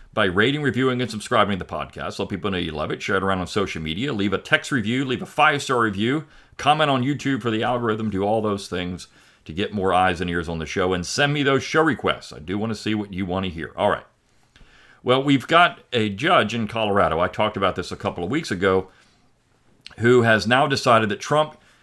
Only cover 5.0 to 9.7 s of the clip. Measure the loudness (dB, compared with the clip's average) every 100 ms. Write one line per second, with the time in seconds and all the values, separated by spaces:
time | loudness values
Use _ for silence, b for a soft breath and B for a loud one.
5 | -2 -4 -4 2 2 2 0 2 2 0
6 | -2 -2 -6 b b -4 0 2 2 0
7 | 0 -2 -2 -2 -2 -2 -2 -2 -2 -2
8 | -2 -2 0 0 0 -4 -6 -6 -6 -8
9 | -14 b b b -12 -6 -4